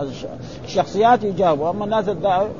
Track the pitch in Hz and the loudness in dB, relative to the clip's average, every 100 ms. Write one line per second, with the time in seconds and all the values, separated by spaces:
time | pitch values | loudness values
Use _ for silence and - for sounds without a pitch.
0 | 139 123 - - - - - 190 170 190 | -8 -8 -10 -12 -12 -12 -4 -2 0 2
1 | 226 247 214 180 180 147 156 196 208 220 | 4 4 2 2 2 2 0 -2 -2 -2
2 | 196 175 190 185 214 - | 0 -2 0 2 0 -4